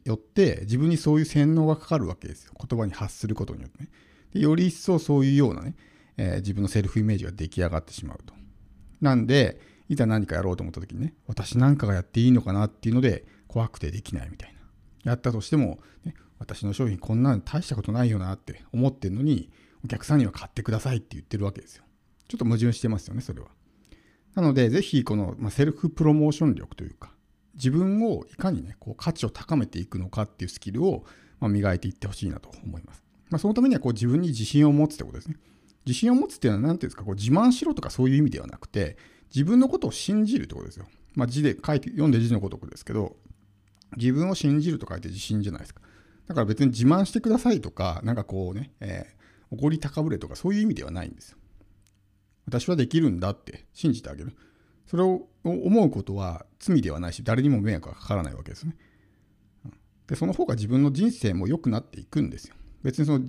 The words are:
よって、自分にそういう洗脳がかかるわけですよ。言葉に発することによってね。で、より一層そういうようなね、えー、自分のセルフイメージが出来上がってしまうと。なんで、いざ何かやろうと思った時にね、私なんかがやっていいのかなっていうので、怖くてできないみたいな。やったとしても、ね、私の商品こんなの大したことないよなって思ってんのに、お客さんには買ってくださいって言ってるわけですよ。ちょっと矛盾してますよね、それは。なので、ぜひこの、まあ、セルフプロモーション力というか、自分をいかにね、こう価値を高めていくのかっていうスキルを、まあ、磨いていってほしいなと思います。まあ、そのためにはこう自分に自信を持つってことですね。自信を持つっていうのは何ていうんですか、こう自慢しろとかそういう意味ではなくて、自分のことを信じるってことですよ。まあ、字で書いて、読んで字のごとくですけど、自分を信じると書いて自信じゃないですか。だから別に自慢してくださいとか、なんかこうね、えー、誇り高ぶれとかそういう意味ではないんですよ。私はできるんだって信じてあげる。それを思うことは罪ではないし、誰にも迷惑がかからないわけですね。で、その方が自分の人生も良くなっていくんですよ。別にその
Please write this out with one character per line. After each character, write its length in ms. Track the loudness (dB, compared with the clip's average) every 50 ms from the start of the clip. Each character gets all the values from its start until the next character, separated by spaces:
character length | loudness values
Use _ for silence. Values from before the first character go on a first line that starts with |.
| -4
よ 100 | -4 -4
っ 20 | -4
て、 420 | -4 _ _ 4 4 4 2 0
自 160 | -2 -2 0 2
分 120 | 2 2
に 60 | 2
そ 200 | 2 2 4 4
う 40 | 4
い 40 | 2
う 20 |
洗 280 | 2 2 4 4 6 4
脳 120 | 4 4 2
が 80 | 2
か 120 | 0 -2 -2
か 100 | -2 -2
る 100 | -2 -4
わ 80 | -6
け 100 | -8 -10
で 80 | -14 -14
す 120 | -16 -18
よ。 80 | -20 -18 -18
言 220 | -8 -6 -4 -2
葉 60 | -2
に 80 | -4 -4
発 200 | -6 -10 -10 -8
す 140 | -8 -6 -4
る 80 | -4
こ 100 | -4 -4
と 80 | -8 -8
に 100 | -12 -14
よ 40 | -16
っ 20 |
て 140 | -16 -18 -18
ね。 60 | -18 -18 _ _ _ _ _ _ _ 0
で、 60 | 2
よ 160 | 4 4 4
り 120 | 4 4 2
一 80 | 0
層 220 | 0 0 0 0 2
そ 220 | 2 2 4 4
う 60 | 6
い 60 | 6
う 20 | 6
よ 160 | 6 4 4
う 60 | 2
な 80 | -2 -8
ね、 120 | -10 -12 -12 -16 -20 _ _ _ _ _
え 200 | -4 -2 -2 -2
ー、 0 | -2
自 160 | -4 -4 -2
分 80 | -2
の 80 | -2 0
セ 120 | 0 0
ル 60 | 0 0
フ 140 | 0 0
イ 20 | 2
メ 120 | 2 0
ー 20 | 0
ジ 80 | -2
が 80 | -6 -8
出 160 | -8 -8 -6
来 120 | -4 -2 -2
上 40 | 0
が 120 | -2 -4
っ 40 | -4
て 80 | -6
し 140 | -12 -14 -12
ま 80 | -12 -12
う 60 | -14 -16
と。 80 | -20 -20 -20 -20 -20 -20 -20 -20 -20 -20 -20 -20 -20 -6 0
な 120 | 2 4 4
ん 140 | 4 4 4
で、 320 | 4 4 4 4 0 -4 -14 -20 _ _ _ -4
い 80 | 0 2
ざ 80 | 2
何 200 | 2 2 0 0
か 120 | -2 -2 -2
や 40 |
ろ 100 | -2 -2
う 40 | -2
と 80 | -4 -6
思 80 | -8
っ 20 | -8
た 60 | -10
時 160 | -12 -12 -8
に 60 | -8
ね、 140 | -6 -8 -8 _ _ -10
私 300 | -8 -8 -8 -2 2 4
な 120 | 6 6
ん 60 | 6
か 100 | 4 2
が 100 | 0 0
や 40 | -2
っ 40 | -2
て 160 | -2 0 2
い 60 | 4 6
い 40 |
の 100 | 6 6
か 120 | 4 0 0
な 140 | 0 0 -2
っ 20 |
て 180 | -2 _ -4 0
い 60 | 2
う 20 |
の 60 | 4
で、 240 | 4 2 2 0 -6 -14 -20 _ _ -6
怖 200 | -4 -2 -2 -2
く 100 | -4 -8
て 140 | -8 -8
で 100 | -8 -8
き 140 | -10 -8 -10
な 80 | -10 -10
い 60 | -10
み 60 | -14 -16
た 100 | -18 -20
い 60 | -20 -20 -20 -20 _ _ _ -20 -20 _ _
な。 80 | -2
や 60 | -2 0
っ 0 |
た 160 | 0 -2 -2
と 80 | -2
し 80 | -2 0
て 80 | 0 0
も、 220 | 0 0 -2 -8 -14 -20 _ -14 -14
ね、 80 | -14 -14 -14 -20 _ _ -18
私 280 | -14 -12 -10 -8 -6
の 60 | -6
商 160 | -2 -2 -2 -2
品 100 | -2 -4
こ 160 | -4 -2 0
ん 100 | 2 4
な 120 | 2 2
の 60 | 0
大 200 | -2 -4 -6 -6
し 60 | -4 -4
た 80 | -6
こ 60 | -6
と 100 | -4 -4
な 140 | -2 0 0
い 40 | 0
よ 100 | 0 -2
な 140 | -4 -6 -8
っ 20 | -10
て 260 | -12 -16 -16 -16 -16 -8
思 160 | -2 0 0 0
っ 40 | 0
て 160 | -2 -6 -6
ん 60 | -4
の 60 | -2
に、 300 | 0 0 0 0 -2 -6 _ _ _ _ _ _ -10
お 60 | -8
客 160 | -8 -8 -2
さ 100 | 2 2
ん 40 | 4
に 60 | 4
は 60 | 2
買 160 | -2 -6 -14 -10
っ 20 |
て 140 | -10 -8 -4
く 80 | -2
だ 80 | -4 -2
さ 140 | -2 -2 -2
い 40 | -4
っ 20 |
て 60 | -4 _
言 100 | -12 -16
っ 40 | -10
て 120 | -8 -6 -4
る 60 | -4
わ 80 | -4
け 80 | -4 -8
で 80 | -14 -20
す 80 | -20
よ。 80 | -20 _ _ _ _ _ _ _ _ _ _
ち 60 | -6
ょ 20 | -2
っ 20 |
と 60 | 0
矛 100 | 0 2
盾 160 | 4 2 2
し 80 | 2 0
て 80 | -2 -2
ま 120 | -2 -2
す 100 | -4 -6
よ 60 | -8
ね、 60 | -8
そ 120 | -8 -8 -10
れ 80 | -12
は。 80 | -12 -16 -20 _ _ _ _ _ _ _ -20 _ _ _ _ _ _ _ _
な 100 | 2 4
の 100 | 4 6
で、 160 | 6 4 4
ぜ 120 | 4 2
ひ 220 | 0 2 2 2 2
こ 140 | 2 0 -2
の、 180 | -2 -2 -4 -6
ま 120 | -6 -4
あ、 20 |
セ 140 | 0 2 2
ル 80 | 2 2
フ 160 | 0 -2 -4
プ 160 | 0 2 4
ロ 80 | 4 6
モ 180 | 6 4 2
ー 0 |
シ 120 | 2 2 2
ョ 20 |
ン 100 | 2 2
力 180 | 0 -4 -10 -14
と 120 | -14 -14
い 20 | -14
う 60 | -14
か、 180 | -16 -20 -20 -20 _ _ _ _ _ _ _ _
自 160 | -2 -2 0
分 340 | 2 2 2 2 2 2 0
を 200 | 0 -2 -4 -6 -12
い 40 | -10
か 160 | -4 -4 -2
に 120 | -2 -4 -6
ね、 140 | -10 -14 -14
こ 120 | -14 -14
う 40 | -12
価 160 | -6 -6 -6
値 140 | -4 -2 -4
を 40 | -6
高 280 | -6 -8 -6 -2 0 0
め 80 | 0
て 140 | -2 -4 -8
い 60 | -8
く 140 | -6 -8 -8
の 80 | -8 -6
か 140 | -4 -4
っ 80 | -6 -6
て 160 | -6 -10 -10
い 20 | -10
う 20 |
ス 120 | -10 -10
キ 100 | -10 -8
ル 140 | -4 -2 0
を、 200 | 0 -2 -2 -8 -14 -20 -20 -20 _ _ _
ま 60 | -2 0
あ、 20 |
磨 240 | 0 0 2 0 0
い 60 | 0
て 100 | -2 -6
い 20 |
っ 20 | -8
て 140 | -8 -10 -10
ほ 60 | -8
し 120 | -6 -6
い 40 | -6
な 100 | -6 -8
と 100 | -12 -18 -20 -16 -14
思 160 | -14 -14 -14
い 40 | -16
ま 100 | -18 -20
す。 100 | -20 _ _ _ _ _ _
ま 60 | -6
あ、 40 | -2
そ 100 | 0 0
の 40 | 2
た 80 | 4
め 60 | 4 4
に 80 | 4
は 60 | 2
こ 80 | 0 -2
う 20 |
自 160 | -2 0 0 2
分 140 | 2 2
に 80 | 2 0
自 160 | -2 -4 -4
信 200 | 0 4 6 6
を 60 | 8
持 160 | 8 6 4 2
つ 60 | 0
っ 40 | -6
て 60 | -12
こ 60 | -12
と 80 | -12 -12
で 40 | -12
す 40 | -12
ね。 80 | -12 -12 _ _ _ _ _ _ _ _ _
自 120 | -4 -2 2
信 120 | 4 4
を 40 | 4
持 120 | 4 2 0
つ 100 | -4 -2
っ 20 |
て 80 | 0 0
い 40 |
う 20 | 2
の 80 | 2
は 60 | 0 0
何 100 | 0 -2
て 80 | -4
い 20 | -8
う 20 |
ん 0 |
で 20 |
す 40 | -8
か、 80 | -10 -8
こ 80 | -8 -6
う 20 |
自 160 | -4 2 4
慢 200 | 4 6 6 6
し 140 | 4 4 0
ろ 80 | -2 -4
と 80 | -4
か 80 | -6 -8
そ 160 | -2 0 2
う 40 | 4
い 40 | 4
う 20 | 4
意 40 |
味 100 | 4 2
で 80 | 0 -4
は 80 | -8 -12
な 100 | -14 -16
く 120 | -20 -8
て、 260 | -4 -4 -4 -4 -6 -12 -20 -20 _ _ _ _ -2
自 100 | -2 2
分 160 | 4 6 6
の 80 | 6 4
こ 100 | 2 -2
と 100 | -2 -4
を 40 |
信 320 | -4 -6 -4 -2 0 0 2
じ 160 | 2 0 -2
る 40 | -4
っ 20 | -6
て 60 | -10
こ 80 | -12
と 60 | -14 -14
で 40 |
す 60 | -14 -16
よ。 80 | -18 -20 -20 -20 -20 -8 _
ま 100 | -2 -2
あ、 20 | 0
字 160 | 0 2 2
で 140 | 2 2 0 -2
書 80 | -2 -2
い 80 | 0
て、 80 | -2 -2
読 180 | -2 2 4 4
ん 40 |
で 100 | 4 4
字 100 | 4 2
の 80 | 2 0
ご 100 | -2 -4
と 80 | -8 -10
く 120 | -14 -16
で 80 | -18 -16
す 80 | -12
け 80 | -6 -4
ど、 240 | -4 -4 -4 -6 -12 _ -20 -20 -20 _ _ _ _ _ _ _ _ _ _ -8 -2
自 160 | 0 0 2
分 160 | 2 0 0
を 60 | -2
信 260 | 0 0 2 2 2
じ 100 | 2 0
る 80 | -2 -4
と 80 | -6 -10
書 80 | -12
い 60 | -10
て 80 | -10 -12
自 100 | -12 -12
信 220 | -8 -4 -4 -2
じ 80 | -2 -4
ゃ 20 |
な 60 | -6 -8
い 40 |
で 40 | -12
す 80 | -16 -18
か。 80 | -20 -20 _ _ _ _ _ _ _ _ -6
だ 80 | -2
か 60 | -2
ら 40 | 0
別 160 | 0 2 2
に 60 | 2 2
自 180 | 2 4 4
慢 180 | 4 6 4 2
し 60 | 0
て 80 | 0 -2
く 80 | 0 2
だ 100 | 2 2
さ 120 | 4 2
い 80 | 2 2
と 120 | 0 -6
か、 280 | -6 -4 -4 -2 -2 -2 -2
な 80 | -2 -2
ん 20 |
か 80 | -2 -4
こ 280 | -4 -4 -4 -4 -4 -6
う 20 | -8
ね、 140 | -10 -12 -12 _
え 280 | -12 -10 -10 -10 -12 -14
ー、 60 | _ _ _ _ _ _ _ _
誇 260 | -8 -2 0 0 0
り 60 | 0
高 220 | -4 -6 -4 -2 -2
ぶ 80 | -2
れ 80 | -2 -4
と 100 | -6 -10
か 80 | -12 -6
そ 120 | -4 -2
う 40 | 0
い 60 | 2
う 20 |
意 60 | 2 0
味 80 | 0
で 80 | -2 -6
は 60 | -8
な 120 | -8 -8 -8
い 60 | -10
ん 40 | -12
で 80 | -16
す 100 | -20 -20
よ。 60 | -20 -20 -20 _ _ -20 -20 _ _ _ _ _ _ _ _ _ _ _ _ _ _ _ _
私 240 | -6 -4 -4 -2 0
は 60 | 0 0
で 100 | 0 2
き 140 | 2 2
る 80 | 2 2
ん 100 | 2 0
だ 120 | -2 -4
っ 120 | -4 -6 _
て 220 | -16 -20 -20 -20 _ _
信 180 | -4 -2 0
じ 100 | 0 -2
て 80 | -4 -10
あ 60 | -14
げ 80 | -12 -12
る。 140 | -14 -14 -16 _ _ _ _ _ _ _ _ _
そ 120 | _ 0 2
れ 60 | 2
を 240 | 2 2 0 -4 -10 _ _ _
思 420 | -4 -4 -2 0 2 4 6 6
う 60 | 4
こ 100 | 2 0
と 140 | -6 -6 -6
は 320 | -6 -6 -6 -8 -10 -14 -18 _ _
罪 240 | -2 2 2 2
で 80 | 2 0
は 100 | -4 -6
な 100 | -6 -8
い 40 | -8
し、 100 | -6 -2
誰 200 | 0 0 2 4
に 60 | 4
も 120 | 2 2
迷 140 | 2 0 -2
惑 140 | -4 -6 -10
が 60 | -16
か 120 | -16 -6 -4
か 80 | -4
ら 80 | -4 -2
な 80 | -4
い 20 | -8
わ 100 | -12 -14
け 60 | -14
で 60 | -16
す 80 | -12 -10
ね。 120 | -12 -12 -12 _ _ _ _ _ _ _ _ _ _ _ _ _ _ _ _ -20 -20 -20 _ _ _ _ _ _ -8
で、 80 | -4
そ 100 | -2 -2
の 80 | -2 0
方 140 | 0 -2 -2
が 80 | -2
自 120 | -2 -2 0
分 140 | 4 4
の 100 | 4 4
人 200 | 4 2 0 0
生 240 | 0 0 -2 -2 0
も 120 | 0 0 -2
良 120 | -2 0
く 100 | 0 0
な 120 | -2 -2
っ 20 | -4
て 160 | -8 -14 -18
い 60 | -18
く 180 | -4 -2 -2 -2
ん 80 | -2
で 80 | -4 -10
す 60 | -16
よ。 100 | -20 -20 -20 -20 -20 -20 -6
別 160 | -6 -4 0 0
に 80 | 2
そ 140 | 2 2 2
の 60 | 0